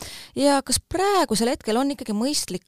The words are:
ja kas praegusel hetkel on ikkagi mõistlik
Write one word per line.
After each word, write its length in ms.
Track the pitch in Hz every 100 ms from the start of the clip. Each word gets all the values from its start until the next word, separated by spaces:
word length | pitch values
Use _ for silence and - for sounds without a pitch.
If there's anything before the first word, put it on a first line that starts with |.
| - - - -
ja 260 | 277 277
kas 160 | - - -
praegusel 580 | 339 392 392 302 208 233
hetkel 240 | 294 - 220
on 100 | 277
ikkagi 240 | 277 233 208
mõistlik 480 | 254 294 - 180